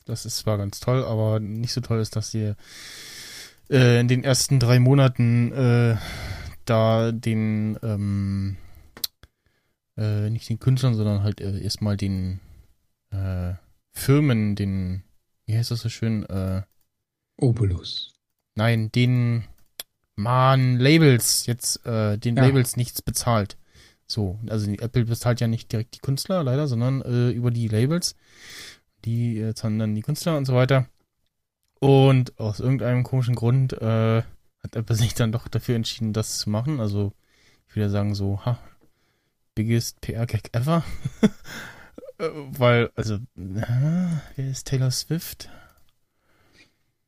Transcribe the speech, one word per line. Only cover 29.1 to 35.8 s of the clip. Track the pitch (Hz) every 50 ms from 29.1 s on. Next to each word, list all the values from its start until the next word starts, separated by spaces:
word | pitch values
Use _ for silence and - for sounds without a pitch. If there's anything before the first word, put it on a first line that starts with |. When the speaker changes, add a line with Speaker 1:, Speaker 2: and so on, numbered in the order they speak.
| 117 117 120 117 113 107
Speaker 1:
äh, | 110 110 107
zahlen | - - 110 107 110
dann | 110 107 107
die | 107
Künstler | - - 151 - - 175 160
und | 143 135
so | 131 127
weiter. | 123 127 127 139 131 127 - _ _ _ _ _ _ _ _ _ _ _ _ _ _ _ _ _ -
Und | 139 135 135 135 135 135 131 127 127 - - -
aus | 110 110 101 -
irgendeinem | - 127 135 120 104 123 123 123 -
komischen | - 131 131 120 123 120
Grund, | 110 113 117 127 135 131 127 -
äh, | - 113 110 113 110 113 113 113 113 117 - - - _ _ _ _ -
hat | 101 -
Apple | 117 113 - 117
sich | 104 120 101 -
dann | - 120 110
doch | 107 113 -
dafür | - - 113 - - 120
entschieden, | 117